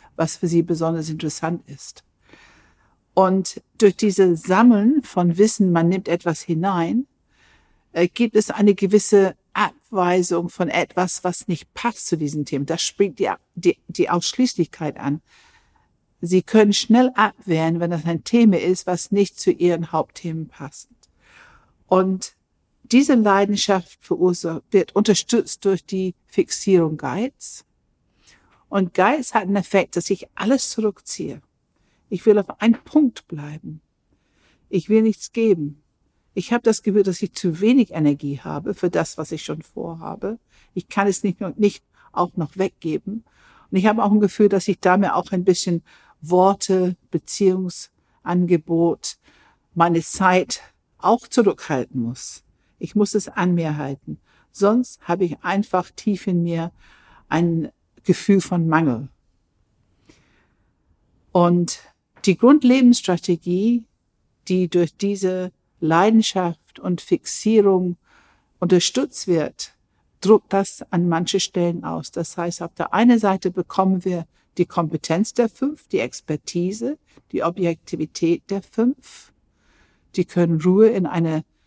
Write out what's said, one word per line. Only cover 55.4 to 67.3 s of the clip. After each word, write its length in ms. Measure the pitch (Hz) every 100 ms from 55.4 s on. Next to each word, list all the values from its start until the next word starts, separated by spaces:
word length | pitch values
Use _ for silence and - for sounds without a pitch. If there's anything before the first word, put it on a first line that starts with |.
einfach 480 | 180 196 208 185 -
tief 320 | - - 190 -
in 160 | 175
mir 300 | 170 170 170 _ _ _ _ _ _
ein 420 | 160 170 165 151 _ _ _
Gefühl 380 | - 180 - 196
von 260 | - 175 160
Mangel. 420 | 160 160 117 139 _ _ _ _ _ _ _ _ _ _ _ _ _ _ _ _ _ _ _ _ _ _
Und 480 | 180 175 175 170 - - _ _ _
die 120 | - 175
Grundlebensstrategie, 1500 | 240 294 247 262 247 240 - 175 - 170 175 185 220 240 226 _ _ _ _ _ -
die 180 | 185 175
durch 280 | 175 170 _
diese 560 | 202 202 190 185 185 _ _ _
Leidenschaft 920 | 156 165 202 220 214 196 175 165 _ -
und 220 | 180 175
Fixierung 960 | - 359 -